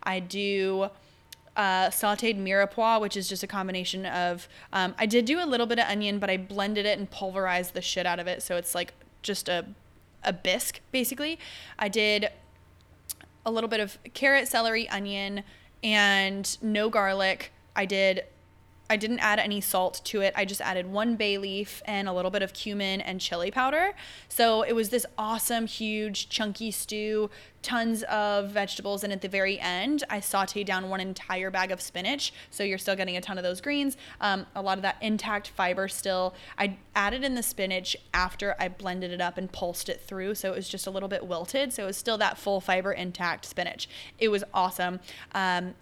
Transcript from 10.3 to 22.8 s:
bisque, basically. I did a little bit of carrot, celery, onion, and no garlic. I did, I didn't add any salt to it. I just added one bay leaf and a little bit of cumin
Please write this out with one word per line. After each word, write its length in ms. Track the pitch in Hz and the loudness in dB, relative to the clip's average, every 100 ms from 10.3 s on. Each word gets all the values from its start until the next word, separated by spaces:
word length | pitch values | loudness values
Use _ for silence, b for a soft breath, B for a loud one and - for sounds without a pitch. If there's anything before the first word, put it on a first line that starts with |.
bisque, 480 | 180 185 202 - - - | 0 0 0 -2 -8 -4
basically. 480 | 262 233 262 302 330 B B B - | 0 0 -2 -4 -4 B B B -4
I 100 | 208 | 0
did 420 | 214 214 208 202 - - - - - - - - - - - | 4 4 4 2 -4 -18 -20 -20 -20 -20 -18 -14 -14 -18 -6
a 60 | 226 | -2
little 180 | 226 226 | 0 0
bit 120 | 220 | 0
of 180 | 202 - - | -2 -6 -16
carrot, 340 | - 277 277 262 | 2 6 6 6
celery, 400 | 240 226 226 - | 2 2 2 0
onion, 560 | 196 202 196 196 202 196 B B - | -4 -2 -4 -2 -4 -8 B B -4
and 760 | 226 214 202 196 190 196 196 - | 2 6 8 6 4 0 -4 -2
no 260 | 220 208 220 | 0 2 4
garlic. 640 | 220 196 196 190 180 - - - - | 4 4 4 4 2 -4 -16 -6 -2
I 80 | |
did, 400 | 196 196 190 185 - - - - - - - | 0 4 4 4 -2 -12 -20 -20 -20 -10 -2
I 80 | 214 | 0
didn't 220 | 220 240 | 0 2
add 200 | 214 214 | 4 4
any 220 | 202 202 | 2 0
salt 400 | 196 190 185 - | 0 2 2 -2
to 180 | - 214 | -4 0
it. 100 | 196 | 2
I 120 | - 190 | 2 -2
just 160 | 196 | -2
added 240 | - 185 180 | -2 -2 -2
one 300 | 202 226 226 | 0 0 2
bay 200 | 208 202 | 2 0
leaf 460 | 196 196 208 - | -2 -4 -6 -8
and 240 | - 202 196 | -4 -2 0
a 40 | |
little 160 | 180 185 | 0 0
bit 100 | 202 | 0
of 140 | 190 | -2
cumin 480 | - 214 202 | -4 -4 -2